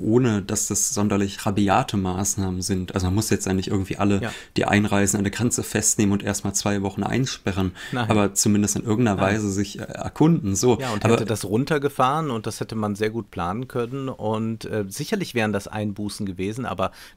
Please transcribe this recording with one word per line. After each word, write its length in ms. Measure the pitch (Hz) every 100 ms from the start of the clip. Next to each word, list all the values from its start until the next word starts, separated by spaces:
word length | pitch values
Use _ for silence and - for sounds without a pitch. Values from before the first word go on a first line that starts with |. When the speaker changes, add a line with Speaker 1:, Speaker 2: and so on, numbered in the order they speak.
Speaker 1:
ohne 420 | - 117 127 104
dass 240 | 87 104 -
das 240 | 104 -
sonderlich 560 | 104 104 98 98 - 110
rabiate 500 | 101 98 104 131 104
Maßnahmen 640 | 95 92 101 - 95 92
sind. 320 | 90 92 90
Also 120 | 98 90
man 80 |
muss 160 | 98 -
jetzt 160 | 98 98
ja 80 |
nicht 140 | 95 -
irgendwie 280 | 101 92 -
alle, 240 | 101 101
Speaker 2:
Ja. 120 | 113 - - -
Speaker 1:
die 80 |
einreisen, 540 | - 101 104 101 101 104
an 60 |
der 60 | 98
Grenze 320 | - 120 -
festnehmen 500 | - 107 - - 101
und 100 | 101
erst 220 | 101 101
mal 100 | 101
zwei 280 | - 107 101
Wochen 200 | 98 98
einsperren, 720 | 98 113 131 - - 92 92 - -
Speaker 2:
Nein. 180 | 127 110
Speaker 1:
aber 240 | 107 101
zumindest 420 | - 110 104 104 -
in 80 |
irgendeiner 320 | 110 107 117 95
Speaker 2:
Nein. 180 | 98 107
Speaker 1:
Weise 140 | 104
sich, 280 | 98 101 -
äh, 40 |
erkunden, 720 | - - - - 156 170 98 98
so. 220 | 123 113
Speaker 2:
Ja, 100 | 131
und 140 | 104
Speaker 1:
Aber 100 | 110
Speaker 2:
hätte 120 | 117 107
das 180 | 110
runtergefahren 840 | 95 110 143 151 139 - 127 151 151
und 160 | 113 110
das 140 | -
hätte 140 | 110
man 200 | 110 104
sehr 160 | 98 110
gut 200 | 113 107
planen 380 | 98 87 107 127
können 400 | 127 117 135 131
und, 560 | - 107 110 113 110
äh, 200 | - 110 98
sicherlich 460 | 101 151 196 170
wären 180 | 117 107
das 160 | 101 -
Einbußen 580 | 107 107 101 104 - 101
gewesen, 400 | 90 95 113 101
aber 260 | 95 92 - -